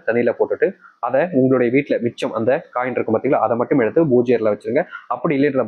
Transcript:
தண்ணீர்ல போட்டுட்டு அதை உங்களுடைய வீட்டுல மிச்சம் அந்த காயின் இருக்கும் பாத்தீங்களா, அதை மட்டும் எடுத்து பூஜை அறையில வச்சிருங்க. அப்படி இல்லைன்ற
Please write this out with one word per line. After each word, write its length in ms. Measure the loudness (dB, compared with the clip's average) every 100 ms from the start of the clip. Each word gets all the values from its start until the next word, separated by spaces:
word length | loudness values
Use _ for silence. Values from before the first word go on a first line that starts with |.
| -2
தண்ணீர்ல 260 | 0 0 0
போட்டுட்டு 300 | -2 0 -2 -4 -20 -8 -2
அதை 140 | 0 0 2
உங்களுடைய 300 | 2 4 2 2
வீட்டுல 220 | 0 -2 -2
மிச்சம் 280 | -4 -6 -2
அந்த 220 | 0 -2 -2 -6
காயின் 200 | -4 -4
இருக்கும் 200 | -2 -2
பாத்தீங்களா, 240 | 0 0 0
அதை 100 | 0
மட்டும் 200 | 0 2
எடுத்து 240 | 2 2 2
பூஜை 180 | 2 2 2
அறையில 180 | 0
வச்சிருங்க. 280 | -2 -2 -4 -4 -8 -8
அப்படி 260 | -6 -2 0
இல்லைன்ற 260 | 0 0